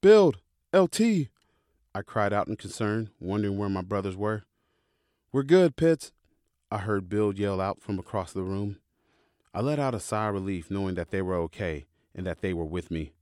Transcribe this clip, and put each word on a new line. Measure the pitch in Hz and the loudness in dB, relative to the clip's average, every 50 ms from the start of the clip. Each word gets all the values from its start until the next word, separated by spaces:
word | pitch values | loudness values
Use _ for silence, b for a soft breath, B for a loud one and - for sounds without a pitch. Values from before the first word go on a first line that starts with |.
Build! | - 190 214 214 196 165 120 - _ _ _ _ _ _ | 10 10 10 10 8 6 4 0 _ _ _ _ _ _
L | - 185 190 170 | 4 4 4 4
T!" | - - 220 233 220 180 139 - _ _ _ _ _ _ _ _ _ _ _ _ _ | 2 2 2 4 4 2 0 -2 _ _ _ _ _ _ _ _ _ _ _ _ _
I | 98 | -10
cried | 101 - - 113 104 101 101 | -10 -4 -2 0 0 2 2
out | 104 90 - | 0 -2 -2
in | 110 - | -6 -8
concern, | - 101 - - 113 104 104 113 113 101 _ _ | -8 -14 -6 -4 -2 0 0 -2 -4 -6 _ _
wondering | - 90 98 104 104 101 98 98 | -6 -4 -2 -2 -2 -2 -2 -2
where | 104 101 | -4 -4
my | 98 95 | -4 -4
brothers | 90 92 101 101 95 101 92 95 | -4 -4 -4 -4 -4 -4 -6 -4
were. | 101 104 110 104 - _ _ _ _ _ _ _ _ _ _ _ _ _ _ _ _ _ | -4 -4 -4 -4 -8 _ _ _ _ _ _ _ _ _ _ _ _ _ _ _ _ _
"We're | - 135 139 | -4 -4 2
good, | 139 170 185 185 165 131 - | 6 6 6 6 4 2 2
Pitts," | 160 165 165 151 - - _ _ _ _ _ _ _ _ _ _ _ _ | 2 2 2 2 -2 -18 _ _ _ _ _ _ _ _ _ _ _ _
I | - 107 | -8 -6
heard | 95 110 107 101 92 90 | -4 -2 -2 -2 -2 -2
Bill | 95 104 107 104 98 | -2 0 0 0 0
yell | 98 101 101 98 95 | 0 -2 -2 0 -2
out | 95 98 98 - | -2 -4 -4 -6
from | _ - 101 95 | _ -6 -6 -6
across | - - - 107 92 85 - | -6 -4 -4 -4 -4 -4 -6
the | 95 92 | -8 -6
room. | 92 98 98 101 104 98 - _ _ _ _ _ _ _ _ _ _ _ _ _ _ _ | -4 -4 -4 -4 -6 -8 -10 _ _ _ _ _ _ _ _ _ _ _ _ _ _ _
I | 92 | -4
let | 113 139 151 147 | -2 -2 -2 -2
out | 143 135 120 | -2 -2 -2
a | 104 | -4
sigh | - - - 107 107 107 | -6 -4 -4 -2 -2 -2
of | 101 | -2
relief | 98 95 98 98 90 82 - | -2 -4 -4 -4 -6 -6 -6
knowing | 98 98 98 95 92 | -4 -4 -2 -2 -4
that | 85 85 - | -4 -6 -4
they | - 95 | -4 -4
were | 95 90 92 | -2 -2 -2
okay | 87 85 80 - - 104 87 78 73 69 _ _ _ _ _ _ | -2 -2 -4 -6 -6 -6 -6 -6 -8 -10 _ _ _ _ _ _
and | - 92 90 | -10 -8 -8
that | 82 - | -8 -6
they | - 98 90 | -4 -4 -4
were | 82 82 | -4 -6
with | 78 80 90 82 - | -4 -6 -8 -6 -6
me. | 82 80 80 71 _ _ | -6 -6 -6 -8 _ _